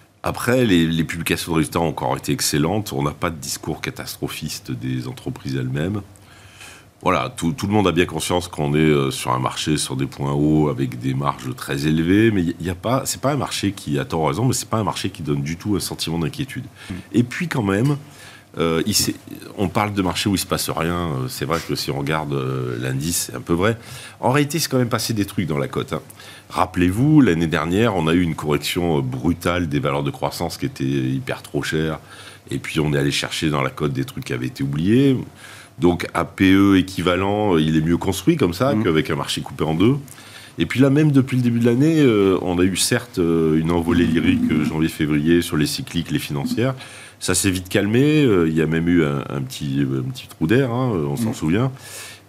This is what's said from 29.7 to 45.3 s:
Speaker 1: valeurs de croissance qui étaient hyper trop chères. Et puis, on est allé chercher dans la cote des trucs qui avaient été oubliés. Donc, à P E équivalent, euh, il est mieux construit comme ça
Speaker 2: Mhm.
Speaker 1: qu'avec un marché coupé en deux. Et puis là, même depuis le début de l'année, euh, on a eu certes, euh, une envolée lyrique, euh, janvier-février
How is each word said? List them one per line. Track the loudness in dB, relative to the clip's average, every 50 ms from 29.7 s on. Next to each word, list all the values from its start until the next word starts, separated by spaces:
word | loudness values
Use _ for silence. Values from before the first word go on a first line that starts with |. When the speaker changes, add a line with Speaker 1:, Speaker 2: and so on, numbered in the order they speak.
| -2 -2
Speaker 1:
valeurs | 0 0 -2 -2 -2
de | -4
croissance | -4 -4 -6 -6 -4 -4 -6 -6 -6
qui | -6 -6 -6
étaient | -6 -4 -4
hyper | -2 -2 0 0 -2 -2 -4 -4 -6 -8 -10
trop | -10 -8 -6 -6 -4
chères. | -2 -2 -2 -2 -2 -4 -6 -10 -16 -20 -20 -20 -20 -20 -18 -12 -10
Et | -8 -8
puis, | -8 -4 -2 -2
on | 0 0 2
est | 0
allé | 0 0
chercher | 0 -2 -4 -4 -4 -2 -2 0
dans | 0 0
la | -2 -2
cote | -2 -2 -4 -2
des | -2 -4 -6
trucs | -6 -8 -10 -8
qui | -6
avaient | -6 -4 -6 -6
été | -6 -6 -6
oubliés. | -4 -2 -2 2 2 4 4 4 4 2 2 -2 -6 -12 -18 -20 -20 -20 -20 -20 -20 -4 0
Donc, | 2 2 2 2 -2 -4 -2
à | -2 -2
P | -2 0 4 6 6 8
E | 8 8 6 6 6
équivalent, | 4 2 -2 -2 2 2 2 2 2 0 0 0 2 4 4
euh, | 4
il | 4 4 4
est | 2
mieux | 2 2 2 0
construit | 0 -2 -2 0 2 2 2 4
comme | 2 2 2
ça | 2 0 2 2
Speaker 2:
Mhm. | 2 2
Speaker 1:
qu'avec | 2 2 2 0 0
un | -2
marché | -4 -4 -4 -6 -6
coupé | -8 -8 -6 -4 -2
en | 0 2
deux. | 4 4 4 4 2 -2 -10 -18 -20 -20 -20 -20 -20 -20 -10 -4 -4
Et | -4 0
puis | 2 4
là, | 4 6
même | 6 6 4 6
depuis | 6 4 4 4 2
le | 2
début | 2 2 2 4
de | 4
l'année, | 4 4 4 4 4 4 6
euh, | 6 6 6 6 6 4 4 4 2
on | 0 2 4
a | 4
eu | 4 2
certes, | 2 0 0 0 0 -2 -2 -2 0
euh, | 2 2 4 4 4 4 2 2
une | 2 2
envolée | 2 2 2 2 4 4 4
lyrique, | 4 2 2 2 2 2 2 2 2
euh, | 2 0 0
janvier-février | 0 0 0 -2 -2 -2 -2 -2 0 0 2 4 4